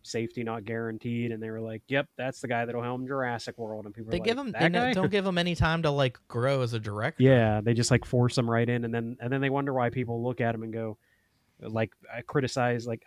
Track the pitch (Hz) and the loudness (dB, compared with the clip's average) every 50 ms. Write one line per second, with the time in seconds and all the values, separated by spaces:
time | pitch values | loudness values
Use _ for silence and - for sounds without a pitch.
0 | - - - 113 113 113 - 123 117 113 113 117 98 110 113 113 117 113 110 110 | -12 -6 -4 -4 -4 -4 -4 -6 -4 -4 -4 -6 -6 -4 -4 -4 -4 -4 -6 -6
1 | - 120 117 117 120 117 113 107 113 110 110 113 113 113 110 107 - - 135 139 | -4 -4 -2 -2 -2 -2 -4 -4 -6 -6 -6 -6 -6 -6 -8 -10 -6 -2 -2 -2
2 | 147 - _ - 123 135 - - - 120 120 117 120 120 120 120 120 120 127 127 | -2 -2 _ -8 -6 -6 -6 -6 -4 -2 -2 -2 -2 -2 -2 -4 -4 -4 -4 -4
3 | 127 127 139 135 127 120 117 113 - - - - 117 107 110 110 104 104 - 113 | -4 -4 -2 -2 -2 -2 -2 -4 -6 -8 -10 -8 -8 -8 -8 -8 -10 -10 -12 -12
4 | 110 110 165 175 180 226 233 269 285 226 - 117 139 170 175 233 247 254 240 185 | -6 -4 -4 -2 -2 -2 -2 -2 -4 -6 -2 0 2 2 2 2 0 0 2 2
5 | 185 190 208 202 190 196 180 170 175 180 170 - - 160 165 165 160 147 143 143 | 2 2 2 0 0 0 0 0 0 0 0 2 2 2 2 2 2 2 2 2
6 | 135 127 - - _ - - 117 120 135 139 131 127 113 117 110 107 107 101 104 | 2 2 0 -4 _ -8 -4 -2 0 2 2 2 0 0 -2 -2 -4 -4 -4 -2
7 | 113 156 - - 127 131 131 120 113 110 107 107 104 117 120 117 120 - 127 117 | -2 -2 2 6 8 8 8 8 6 6 4 2 2 2 2 4 4 4 4 2
8 | - - 131 123 120 123 - 135 117 117 117 117 117 120 120 120 117 113 113 117 | 2 2 2 2 4 4 2 2 2 2 2 2 2 2 0 0 -2 -2 -2 -4
9 | 113 117 123 - 120 120 135 135 135 135 135 139 139 139 131 131 120 117 117 131 | -4 -4 -6 -6 -4 -2 0 0 0 0 0 0 0 0 0 2 0 0 0 -2
10 | 123 113 117 117 120 127 120 - 120 117 113 110 113 113 110 113 113 110 104 - | -2 -2 -2 -2 -2 -2 -2 0 0 0 0 -2 -4 -6 -6 -6 -6 -6 -8 -10
11 | _ _ _ _ _ _ _ _ _ _ _ - 113 110 110 110 113 - - _ | _ _ _ _ _ _ _ _ _ _ _ -16 -10 -4 -2 -2 -2 -2 -4 _
12 | - - 117 120 - - - 147 131 123 - 131 123 123 120 120 113 120 117 - | -18 -14 -14 -12 -8 -2 0 0 0 0 0 0 0 0 0 -2 -2 -4 -6 -8
13 | - | -6